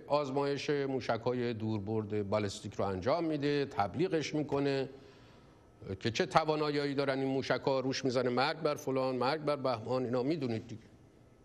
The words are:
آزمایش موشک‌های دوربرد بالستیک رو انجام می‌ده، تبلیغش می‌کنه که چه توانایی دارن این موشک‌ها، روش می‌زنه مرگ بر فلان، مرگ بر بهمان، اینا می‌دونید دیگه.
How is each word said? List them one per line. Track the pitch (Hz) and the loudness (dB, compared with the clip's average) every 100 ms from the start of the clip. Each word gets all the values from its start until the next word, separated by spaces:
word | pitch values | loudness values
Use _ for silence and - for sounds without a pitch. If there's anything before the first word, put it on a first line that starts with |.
| - | 0
آزمایش | 147 139 139 139 143 - | 0 2 0 0 0 0
موشک‌های | 143 135 131 117 113 123 123 120 | 0 0 -2 0 0 0 0 0
دوربرد | 113 110 110 98 110 104 107 98 | 0 -2 -2 -2 -2 -2 -2 0
بالستیک | 107 101 - 104 | 0 0 -4 -8
رو | - | -4
انجام | 98 95 101 165 | -2 0 2 2
می‌ده، | 165 151 143 143 | 2 0 0 0
تبلیغش | 139 - 101 104 185 160 135 | 0 0 0 0 0 0 0
می‌کنه | 151 135 139 139 135 131 - - - - - - - - - - 95 | -2 0 0 2 0 -2 -8 -20 -20 -20 -20 -20 -20 -20 -14 -10 -4
که | 117 | -2
چه | 117 | 0
توانایی | 185 160 156 151 151 143 143 | 2 4 4 2 0 0 0
دارن | 139 139 131 | 0 0 0
این | 135 | 0
موشک‌ها، | 135 117 123 143 135 | 0 0 0 2 0
روش | 131 127 | 0 0
می‌زنه | 135 123 123 | 0 2 2
مرگ | 123 143 156 | 2 0 0
بر | 160 | -2
فلان، | 139 - 131 131 | -2 -2 0 0
مرگ | 127 123 156 | 2 0 0
بر | 147 | 0
بهمان، | 143 131 113 113 127 | 0 0 0 0 0
اینا | 123 123 | 0 0
می‌دونید | 127 165 131 113 - | 0 0 0 -2 -6
دیگه. | 104 - - - - - - | -14 -16 -20 -20 -20 -20 -20